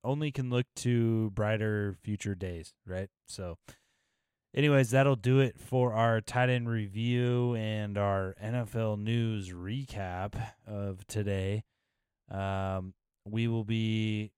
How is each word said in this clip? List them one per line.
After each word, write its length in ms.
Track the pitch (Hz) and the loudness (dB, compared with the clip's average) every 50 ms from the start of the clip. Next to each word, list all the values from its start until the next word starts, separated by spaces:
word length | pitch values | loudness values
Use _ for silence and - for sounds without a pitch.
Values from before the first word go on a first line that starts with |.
| - | -4
only 280 | 120 139 147 156 151 | -4 -2 -2 -2 -4
can 200 | 135 - 131 123 | -2 -4 -2 0
look 160 | 123 123 127 - _ | 0 0 0 -2 _
to 560 | - - 127 120 117 117 113 113 110 110 107 | -2 0 2 4 4 4 4 2 2 0 0
brighter 640 | 98 101 107 107 110 107 110 107 107 104 104 101 95 - _ | 0 -2 0 0 0 0 0 0 0 0 0 -2 -4 -6 _
future 320 | - 104 101 - 107 101 | -6 -4 -4 -2 -4 -4
days, 400 | 87 98 92 87 82 78 - _ _ _ | -4 -4 -6 -6 -8 -12 -14 _ _ _
right? 240 | - 90 92 98 98 _ _ _ | -8 -6 -6 -6 -8 _ _ _
So, 300 | - - - 92 87 82 - _ - - _ _ _ _ _ _ _ _ _ _ _ _ _ _ _ - | -16 -12 -10 -8 -10 -10 -12 _ -20 -20 _ _ _ _ _ _ _ _ _ _ _ _ _ _ _ -2
anyways, 380 | - 143 147 143 139 131 107 | 2 4 6 6 6 6 6
that'll 240 | 120 135 135 143 135 | 6 6 6 6 4
do 240 | 117 - 123 131 135 | 2 4 4 6 6
it 200 | 135 123 - - | 6 4 0 -8
for 340 | - - 131 127 123 123 107 | -8 -2 0 2 2 2 2
our 280 | 110 113 117 113 110 | 2 4 4 4 2
tight 280 | 104 - - 123 127 127 | 0 -2 0 2 2 2
end 200 | 123 123 120 117 | 2 0 0 0
review 880 | 117 113 107 101 95 107 113 120 120 120 123 123 123 123 123 120 120 | -2 -2 -2 -4 -4 -2 0 2 2 2 2 2 2 2 2 2 0
and 420 | 113 110 107 107 107 104 104 101 | 0 -2 -2 -2 -2 -4 -2 0
our 380 | 101 101 101 98 98 95 92 95 - | 0 2 2 2 2 0 -2 -6 -8
N 140 | 101 110 117 | -6 -4 -2
F 220 | 123 117 101 - | -2 -4 -2 -2
L 200 | 117 113 110 107 | -2 0 0 0
news 560 | 104 104 110 117 117 117 113 110 104 95 90 | -2 0 0 0 2 2 0 0 -2 -4 -8
recap 840 | 90 87 87 95 113 135 139 - - 104 98 92 90 90 95 104 - - 113 107 - _ _ | -8 -8 -6 -6 -6 -6 -6 -8 -8 -8 -6 -6 -4 -4 -6 -6 -6 -8 -8 -8 -12 _ _
of 400 | - 104 101 101 98 95 92 - | -10 -8 -6 -6 -6 -6 -8 -12
today. 560 | - - 107 104 101 98 95 95 95 101 107 - _ _ _ _ _ _ _ _ _ _ _ _ _ | -8 -6 -4 -2 -2 -2 -2 0 -2 -2 -4 -4 _ _ _ _ _ _ _ _ _ _ _ _ _
Um, 640 | 98 98 98 98 98 95 98 95 95 95 92 92 92 _ _ _ _ _ _ | -8 -6 -4 -2 -2 -2 -2 -2 -2 -4 -6 -8 -14 _ _ _ _ _ _
we 220 | 101 107 113 117 | -6 -2 -2 0
will 160 | 117 117 113 110 | 0 0 -2 -2
be 680 | 101 113 113 110 110 110 110 110 110 107 107 107 104 _ | -2 0 0 2 2 2 2 0 0 0 -2 -4 -6 _